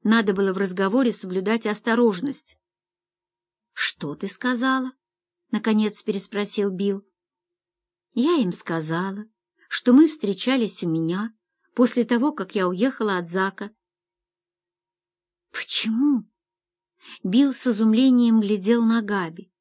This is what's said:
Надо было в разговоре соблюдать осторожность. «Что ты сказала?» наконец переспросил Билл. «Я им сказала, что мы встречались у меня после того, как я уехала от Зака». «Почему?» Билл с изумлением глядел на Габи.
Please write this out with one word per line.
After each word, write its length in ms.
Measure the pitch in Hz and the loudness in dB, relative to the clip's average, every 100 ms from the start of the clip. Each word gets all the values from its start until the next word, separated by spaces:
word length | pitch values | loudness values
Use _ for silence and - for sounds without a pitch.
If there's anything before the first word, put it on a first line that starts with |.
Надо 300 | 214 226 208 | 2 2 2
было 180 | 190 196 | 0 -2
в 60 | 190 | -2
разговоре 540 | 196 180 196 240 247 | -4 -2 0 2 0
соблюдать 540 | - 185 185 190 226 226 | -2 -6 -6 -2 -2 -4
осторожность. 920 | 208 - 233 233 180 277 - - - _ _ _ _ _ _ _ _ _ _ _ | -6 -2 2 2 0 -8 -10 -16 -20 _ _ _ _ _ _ _ _ _ _ _
«Что 420 | - - - 151 | -6 -6 -6 -10
ты 140 | 143 196 | -8 -10
сказала?» 640 | - 247 247 262 262 254 _ _ _ _ _ _ | -6 -4 -2 -2 -2 -4 _ _ _ _ _ _
наконец 520 | 214 220 214 214 208 | -4 0 2 0 -4
переспросил 680 | - 196 - 208 202 - 202 | -6 -6 -6 -6 -4 -2 -2
Билл. 320 | 185 202 196 _ _ _ _ _ _ _ _ _ _ _ | 0 -2 -2 _ _ _ _ _ _ _ _ _ _ _
«Я 240 | 233 277 349 | -2 2 2
им 160 | 190 | 0
сказала, 720 | 170 - 165 156 165 190 196 214 _ _ _ _ | -4 -6 -6 -4 -4 -6 -8 -14 _ _ _ _
что 240 | - - | -2 6
мы 140 | 254 311 | 8 6
встречались 800 | - 196 185 240 269 214 - | 2 -4 -2 0 0 0 -2
у 40 | 175 | -2
меня 440 | 160 165 185 226 _ _ _ _ | -2 -2 -4 -6 _ _ _ _
после 300 | - 247 247 | 2 2 2
того, 280 | 233 240 285 | 0 2 0
как 220 | 302 185 | -2 -6
я 140 | 208 180 | -2 -2
уехала 480 | 180 262 262 214 185 | 0 -2 0 -2 -2
от 120 | 170 | -2
Зака». 420 | 180 190 190 208 _ _ _ _ _ _ _ _ _ _ _ _ _ _ _ _ _ _ | -2 -2 -4 -14 _ _ _ _ _ _ _ _ _ _ _ _ _ _ _ _ _ _
«Почему?» 720 | - - - 214 226 294 254 - _ _ _ _ _ _ _ - - | -14 -6 -4 -2 0 2 0 -4 _ _ _ _ _ _ _ -20 -8
Билл 320 | 185 220 277 | 0 2 2
с 120 | 254 254 | 0 -2
изумлением 760 | 208 220 220 262 247 233 226 | 2 4 4 6 6 4 4
глядел 440 | 202 208 190 233 | 2 0 2 2
на 160 | 226 226 | 4 0
Габи. 500 | 208 202 165 170 190 _ | 0 -4 -6 -10 -20 _